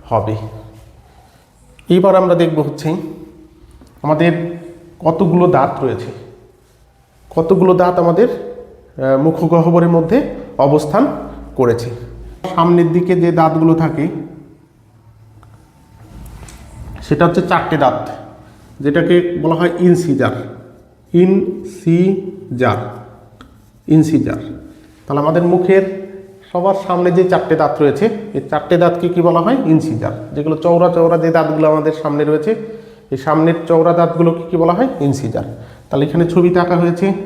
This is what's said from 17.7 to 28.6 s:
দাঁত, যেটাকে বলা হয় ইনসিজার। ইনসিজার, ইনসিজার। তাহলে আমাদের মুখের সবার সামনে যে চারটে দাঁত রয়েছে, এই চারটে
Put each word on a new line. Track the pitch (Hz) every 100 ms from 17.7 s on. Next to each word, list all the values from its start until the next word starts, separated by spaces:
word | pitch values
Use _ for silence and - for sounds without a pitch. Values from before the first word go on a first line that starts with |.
| 156
দাঁত, | 135 - - - - - - - - -
যেটাকে | 139 143 175 175 175 175
বলা | 160
হয় | 165 175 170
ইনসিজার। | 180 170 165 127 117 - - - - - _ _ _
ইনসিজার, | 170 190 196 - - - - 170 170 185 190 - - - 123 123 98 - - - - - _ - _ _ _ -
ইনসিজার। | 156 151 147 - - - - - - - - -
তাহলে | 143
আমাদের | 151 170
মুখের | 175 180 180 190 190 - - - - - -
সবার | 180 190 196 190
সামনে | 180 180
যে | 175
চারটে | 180 175 175 160
দাঁত | 147 -
রয়েছে, | 147 - 220 214 -
এই | 139 -
চারটে | 151